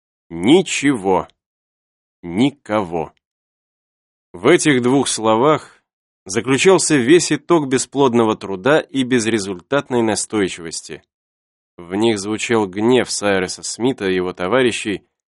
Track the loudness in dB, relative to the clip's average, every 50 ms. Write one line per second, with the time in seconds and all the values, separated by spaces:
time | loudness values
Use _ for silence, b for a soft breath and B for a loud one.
0 | _ _ _ _ _ -14 -8 -2 2 4 6 4 4 2 -4 -2 0 0 0 0
1 | 0 0 0 0 0 -6 _ _ _ _ _ _ _ _ _ _ _ _ _ _
2 | _ _ _ _ -12 -6 -2 0 0 0 0 _ _ -4 -2 -2 -2 -2 -6 -6
3 | -8 -8 _ _ _ _ _ _ _ _ _ _ _ _ _ _ _ _ _ _
4 | _ _ _ _ _ _ -10 -2 2 2 2 4 4 2 0 2 2 2 2 2
5 | 0 -2 -4 -2 0 2 2 4 4 2 2 0 -2 -10 -20 _ _ _ _ _
6 | _ _ _ _ -12 -8 -6 -6 -2 -2 0 2 4 4 4 4 4 2 0 2
7 | 4 4 4 4 4 0 -4 -4 _ 0 0 0 0 0 -2 -2 -2 -2 0 2
8 | 2 2 4 2 2 2 0 -2 -6 -10 -8 -4 0 2 2 2 0 -2 -4 -4
9 | -2 0 0 0 0 0 -2 -2 -4 -4 -10 -10 -8 -4 -4 -4 -4 -2 -2 0
10 | 0 0 -2 -4 -6 -4 -4 -2 -2 -2 -4 -8 -14 -14 -14 -14 -14 -14 -18 -18
11 | _ _ _ _ _ _ _ _ _ _ _ _ _ _ _ -20 -12 -6 -2 0
12 | 0 0 0 -2 -4 -4 -6 -4 -2 0 0 0 0 0 -2 -2 2 2 4 2
13 | 2 0 -4 -4 -2 0 0 0 -2 -4 -6 -10 -12 -12 -8 -4 -4 -4 -2 -2
14 | -2 -2 -2 -2 -2 -4 -6 -6 -4 -2 0 0 0 0 -2 -4 -6 -6 -6 -8
15 | _ _ _ _ _ _ _